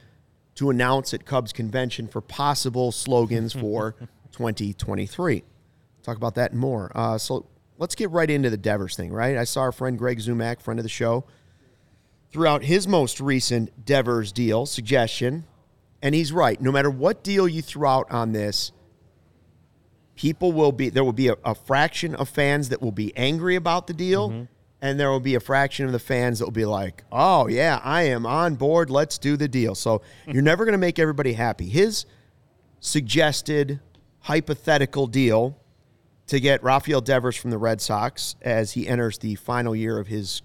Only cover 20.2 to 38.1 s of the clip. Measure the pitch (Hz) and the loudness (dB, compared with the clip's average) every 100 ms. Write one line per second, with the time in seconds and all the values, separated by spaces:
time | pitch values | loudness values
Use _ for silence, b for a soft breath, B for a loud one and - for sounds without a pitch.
20.2 | 147 160 180 160 151 131 131 143 135 110 | -2 0 0 4 4 2 0 2 2 2
21.2 | 127 107 - 107 - 135 160 - 170 151 | 2 2 -2 -6 0 2 2 0 -6 -4
22.2 | 135 - 143 143 139 123 120 101 104 - | -4 0 2 2 0 -4 -4 -4 -4 -2
23.2 | 127 160 175 180 170 170 175 165 185 190 | -2 0 0 -2 0 -2 -2 -6 0 0
24.2 | 208 113 123 _ _ _ 139 139 143 135 | 0 -6 -12 _ _ _ -4 0 0 0
25.2 | 127 127 - 135 139 - 135 120 - 127 | 0 0 2 0 0 -2 -2 -2 -2 0
26.2 | 123 113 95 110 107 104 95 - - 110 | 0 0 -2 -2 0 0 -4 -8 -6 2
27.2 | 165 175 117 117 160 131 131 160 160 123 | 4 4 4 2 2 0 0 0 2 0
28.2 | 117 143 170 135 139 170 160 135 151 - | 0 0 0 0 2 2 2 2 0 -2
29.2 | 143 147 147 127 107 98 - 110 - - | -2 0 0 0 0 0 0 0 -2 -16
30.2 | - 127 147 175 226 202 180 165 156 147 | -4 2 4 4 4 2 2 2 0 2
31.2 | 135 113 117 107 87 123 214 208 - b | -2 0 -2 -2 -2 2 2 0 -8 b
32.2 | b b _ _ _ _ - 151 120 127 | b b _ _ _ _ -4 -2 0 2
33.2 | 156 143 - 151 143 143 - _ _ _ | 2 2 0 0 0 -4 -10 _ _ _
34.2 | - 151 - 147 - 147 135 139 131 120 | -2 -2 0 -4 2 2 2 0 0 2
35.2 | 127 110 123 143 _ _ _ _ _ _ | 4 4 2 -4 _ _ _ _ _ _
36.2 | - 139 139 139 127 135 143 143 117 131 | -4 0 2 2 4 2 2 0 2 2
37.2 | 123 117 120 113 113 110 - 104 117 | 0 -4 -4 -2 0 -2 -2 -2 -2